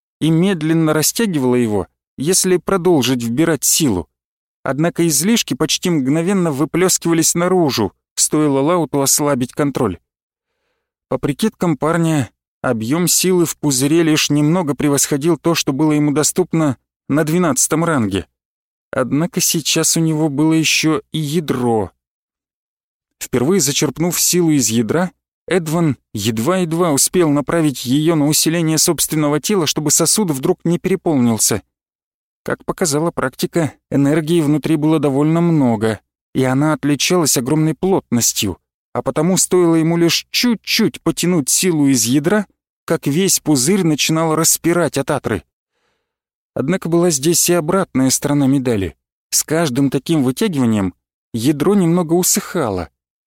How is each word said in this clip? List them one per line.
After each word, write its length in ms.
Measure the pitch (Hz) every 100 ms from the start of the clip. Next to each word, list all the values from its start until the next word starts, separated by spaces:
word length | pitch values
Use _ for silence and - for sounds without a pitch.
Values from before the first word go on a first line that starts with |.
| _ -
и 100 | 151
медленно 640 | 160 185 185 151 165 160
растягивала 600 | 156 147 - 226 156 127
его, 320 | 123 117 104 85 _ _ -
если 400 | 139 185 185 180
продолжить 640 | - 196 170 165 123 131
вбирать 420 | 117 120 165 151
силу. 440 | - - 147 92 82 _ _ _ _ _
Однако 440 | - 135 165 - 170
излишки 460 | 151 180 226 -
почти 360 | 139 156 - 185
мгновенно 600 | 165 127 156 170 202 175
выплёскивались 840 | 135 147 165 185 - 170 165 156
наружу, 580 | 170 175 185 156 120 104 - _
стоило 460 | - - 151 151 135
Лауту 420 | 143 180 156 143
ослабить 500 | 135 - 147 143 123
контроль. 460 | - 147 - 120 87 _ _ _ _ _ _ _ _ _ _ -
По 100 | 135
прикидкам 580 | 143 135 220 - 180 151
парня, 540 | 147 170 165 156 117 _ _ _
объём 440 | 131 117 110 160 170
силы 380 | - 180 180
в 140 | 165 -
пузыре 440 | 151 131 139 165
лишь 280 | 165 151 -
немного 440 | 147 147 180 151
превосходил 640 | 139 147 139 - 147 156 156
то, 180 | 170
что 180 | 165 -
было 200 | 135 156
ему 200 | 151 147
доступно 680 | 143 143 - 175 165 151 120 _ _ -
на 160 | 139
двенадцатом 600 | 156 170 175 127 - 156
ранге. 420 | 170 151 104 92 82 _ _ _ _ _ _
Однако 500 | - 127 139 170 -
сейчас 560 | - 170 - 160 156 165
у 40 |
него 300 | 160 156 156
было 240 | 139 156
ещё 480 | 160 151 - 156 156 -
и 60 | 156
ядро. 720 | 147 160 147 147 123 113 92 - _ _ _ _ _ _ _ _ _ _ _ _
Впервые 400 | - 123 123 196
зачерпнув 580 | 143 139 151 127 175 -
силу 320 | - 175 165
из 180 | 151 107
ядра, 420 | 113 110 151 180 - _ _ -
Эдван 520 | 180 156 165 165 123 _
едва-едва 800 | 113 101 110 120 185 175 165 180
успел 360 | 139 - 185 165
направить 560 | 143 139 170 151 127
её 300 | 123 139 156
на 140 | 165 143
усиление 500 | 151 165 165 160 156
собственного 600 | - 147 - 156 147 151
тела, 260 | - 208 151
чтобы 240 | - 151
сосуд 400 | - 165 - 196
вдруг 300 | 135 156 180
не 140 | 170 175
переполнился. 840 | 180 185 185 147 120 110 - 107 - _ _ _ _ _ _ _
Как 220 | - -
показала 460 | - 160 - 143 170
практика, 640 | - 127 - 185 175 156 - _
энергии 500 | 139 139 156 151 170
внутри 360 | 143 151 165 160
было 220 | 151 160
довольно 420 | 143 135 151 165
много, 600 | 170 160 127 110 110 104 _ _ _
и 100 | -
она 280 | 131 131 151
отличалась 640 | 151 143 143 - 180 147 151
огромной 380 | 123 156 156
плотностью, 840 | 156 185 175 - 120 - - 104 87 _ _ _
а 100 | 113
потому 340 | 131 131 165 185
стоило 380 | - 180 170
ему 220 | 165 160 170
лишь 300 | 170 - -
чуть-чуть 720 | - 247 226 - - 196 -
потянуть 480 | - - 170 180 131
силу 400 | - 185 160 139
из 160 | 131
ядра, 420 | 117 139 139 214 196 _ _ _
как 220 | - 165 -
весь 340 | 147 190 -
пузырь 420 | - 143 127 202
начинал 520 | 175 147 - 160 165
распирать 640 | 156 160 - 160 175 151 -
от 120 | 139
атры. 320 | 143 - 101 - _ _ _ _ _ _ _ _ _ _
Однако 340 | - 131 185 170
была 220 | 165 180
здесь 380 | 139 143 165 -
и 60 |
обратная 560 | 175 156 190 180 127 131
сторона 360 | - 143 147 135
медали. 500 | 139 127 110 92 - _ _ _
С 120 | -
каждым 480 | - 156 165 123 139
таким 320 | 139 - 160
вытягиванием 720 | 127 127 226 147 120 107 92 - _ _ _
ядро 420 | 117 120 147 147
немного 400 | 208 170 175 160
усыхало, 760 | 170 165 - - 180 127 92 82 _ _ _